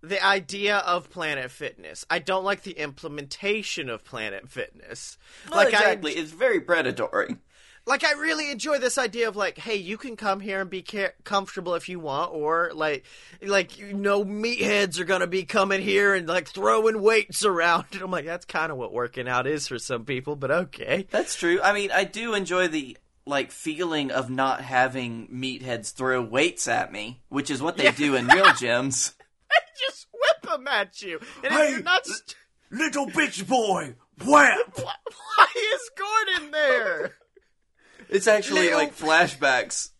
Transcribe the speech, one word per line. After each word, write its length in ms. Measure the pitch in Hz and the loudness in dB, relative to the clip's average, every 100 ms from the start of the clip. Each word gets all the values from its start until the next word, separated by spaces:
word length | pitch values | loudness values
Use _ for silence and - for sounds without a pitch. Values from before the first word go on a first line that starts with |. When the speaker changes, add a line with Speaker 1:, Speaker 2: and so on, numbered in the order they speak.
Speaker 1:
the 220 | 156 190 190 | -4 0 2
idea 520 | 196 165 196 202 208 | 2 -2 -4 0 2
of 320 | 180 175 - | 2 -2 -2
Planet 420 | 180 156 143 127 | -8 -4 -4 -6
Fitness. 540 | - 143 - 82 78 - | -8 -10 -10 -18 -16 -4
I 100 | 170 | -4
don't 260 | 156 190 190 | 0 -2 0
like 180 | 196 | -4
the 160 | 202 170 | -6 -8
implementation 1080 | 151 135 160 147 139 - 202 214 202 - 135 | -8 -8 -12 -12 -12 -8 -2 -2 -4 -8 -6
of 160 | 110 - | -8 -10
Planet 420 | 123 107 98 131 | -8 -8 -8 -12
Fitness. 680 | - - - - 120 - - - - - | -10 -10 -10 -18 -16 -16 -20 -20 -20 -2
Speaker 2:
Not 60 | 330 | 4
Speaker 1:
Like, 100 | 285 | 4
I 60 | 214 | 6
Speaker 2:
exactly. 340 | 208 190 160 | 4 2 -2
It's 180 | 156 156 | -4 -8
very 300 | 160 254 196 | 0 2 2
predatory. 720 | 131 170 131 113 107 - - 247 _ _ - - - | 2 2 2 -2 -2 0 -2 -4 _ _ -20 -16 -2
Speaker 1:
Like, 180 | 269 | 0
I 80 | 330 | 2
really 380 | 294 311 311 294 | 0 0 -2 -4
enjoy 260 | 262 294 285 | -6 -2 0
this 220 | 247 254 | 0 0
idea 280 | 247 214 226 | -2 -2 -4
of, 60 | 202 | -2
like, 220 | 190 - | -4 -4
"Hey, 200 | 208 214 | -6 -6
you 200 | 175 220 | -4 -10
can 180 | 277 226 | -10 -6
come 260 | 220 196 | -2 -2
here 200 | 202 190 | -2 -4
and 80 | 190 | -4
be 140 | 185 | -8
ca-, 300 | 175 208 190 - | -8 -4 -4 -4
comfortable 500 | - 202 190 - 175 | -2 -2 -2 -8 -4
if 160 | 170 170 | -4 -4
you 100 | 180 | -10
want, 320 | 156 139 165 | -4 -2 -2
or, 380 | 165 147 165 170 156 | -2 0 2 0 0
like, 280 | 156 143 - - - 170 | -2 -2 -6 -20 -20 -14
like, 380 | 196 196 175 - | 0 0 0 -8
you 140 | 202 | -10
know, 300 | 202 202 202 | -2 2 2
meatheads 760 | 202 208 226 240 196 208 202 160 | 0 -2 -4 0 0 2 0 -2
are 60 | 175 | 0
gonna 200 | 185 180 | 0 0
be 180 | 185 | -2
coming 380 | 180 214 196 196 | -2 0 2 0
here 320 | 190 196 202 | 2 4 4
and, 140 | 190 165 | 2 0
like, 200 | 180 - | -2 -2
throwing 520 | - 208 226 220 220 | -2 2 4 4 4
weights 420 | 202 220 208 - | 4 4 0 0
around." 420 | 208 175 170 170 - | 0 2 4 2 0
<laughs> 60 | |
And 100 | 196 | -10
I'm 80 | 190 | -4
like, 140 | 180 151 | -4 -4
"That's 200 | 175 - | -10 -6
kinda 300 | 165 160 139 | -4 -4 -4
what 180 | 113 | -6
working 340 | 113 120 131 123 | -4 -4 -4 -2
out 200 | 123 127 | 0 0
is 200 | 151 139 | -2 -4
for 120 | 123 | -8
some 260 | - 123 113 | -6 -6 -4
people, 300 | 127 131 147 | -6 -6 -6
but 160 | 135 | -2
okay." 560 | 156 180 - - 156 190 | -2 -2 -8 -2 -2 0
Speaker 2:
That's 260 | 208 - - | -2 -2 -2
true. 240 | 175 180 | 2 4
I 100 | 190 | 4
mean, 160 | 208 196 | 2 2
I 120 | 175 | 2
do 320 | 196 214 233 208 | 2 -4 -2 -2
enjoy 320 | 185 180 180 | 0 0 2
the, 280 | 156 131 - _ _ - | 0 -6 -14 _ _ -4
like, 260 | 143 - | -4 -4
feeling 600 | - - 151 175 160 135 | -8 -8 -4 -2 -2 -2
of 180 | 127 120 | -2 -2
not 320 | 127 131 120 | 0 0 0
having 680 | 127 127 127 131 120 117 113 | 0 2 2 0 -6 -8 -10
meatheads 640 | 127 131 127 127 117 104 | -8 -6 -8 -6 -6 -6
throw 300 | - 131 127 | -4 0 0
weights 460 | 113 123 165 - - | 0 2 2 0 -2
at 240 | 120 - | -2 -2
me, 320 | 104 107 127 _ | -8 -12 -14 _
which 200 | 135 139 | -6 -4
is 100 | 135 | -2
what 160 | 156 - | -4 2
they 80 | 143 | 2
Speaker 1:
Yeah. 60 | |
Speaker 2:
do 240 | - 147 131 | 4 2 2
in 120 | 120 | 6
real 180 | 180 196 | 6 6
gyms. 680 | - 123 120 135 127 - _ | 4 2 0 0 -2 -4 _
Speaker 1:
<laughs> 40 | _ _ _ | _ _ _
They 360 | 622 640 622 523 | 2 2 -8 -8
just 180 | - - | -8 -20
whip 400 | 466 508 640 - | -2 0 0 -2
'em 140 | 311 262 | -6 -2
at 340 | 240 196 - | -2 -2 -8
you. 180 | 196 160 226 - | -10 -10 -12 -8
And 20 | - | -2
if 60 | |
Speaker 2:
"Hey, 180 | 262 302 | 2 4
Speaker 1:
you're 100 | 262 | 2
not 240 | 320 370 - | 2 0 0
Speaker 2:
li-, 80 | |
Speaker 1:
st- 220 | - - - _ _ _ | -12 -12 -20 _ _ _
Speaker 2:
little 380 | 220 311 285 269 | -4 -2 -2 -4
bitch 400 | 302 294 - - | 0 -2 -2 0
boy, 480 | 254 220 180 151 117 _ _ | 0 2 -2 -4 -14 _ _
whap!" 540 | 233 294 277 302 480 - | 6 8 8 6 -2 -4
Speaker 1:
<laughs> 0 | |
Why, 160 | 508 - - - - 440 | -8 -8 -12 -14 -4 4
why 100 | - - 427 | 4 4 -2
is 160 | 539 480 - | -2 -6 -10
Gordon 540 | 392 440 415 359 302 | -2 0 2 -2 -2
there? 640 | 302 294 254 214 160 175 - _ _ _ _ _ _ _ - - | 0 2 2 0 -4 -6 -8 _ _ _ _ _ _ _ -20 -2
Speaker 2:
It's 140 | 202 202 | 2 4
actually, 340 | 214 202 196 | 4 4 2
Speaker 1:
Little 180 | 175 - | 4 4
Speaker 2:
like, 160 | 151 - | 0 -2
flashbacks. 920 | 156 160 170 - 143 127 - - - | 4 6 6 4 2 2 0 -6 -8